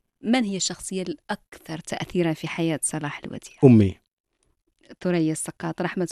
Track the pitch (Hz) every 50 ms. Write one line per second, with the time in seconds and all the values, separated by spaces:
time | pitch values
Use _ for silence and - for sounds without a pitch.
0 | _ _ _ _ - 208 240 262 226 196 196 185 - - 175 - - - 196 190
1 | 185 180 - - _ - 208 - _ _ - - - - 160 160 - - - -
2 | 147 - - 180 170 165 156 - - 165 - - 165 165 156 - - - - 156
3 | 151 143 139 - - - - - - - - - - 131 120 110 101 92 - -
4 | _ _ _ _ _ _ _ _ _ _ _ _ _ _ _ _ _ - - -
5 | - 185 175 170 160 156 156 - - - - - - 165 160 - 180 170 - 190
6 | 175 165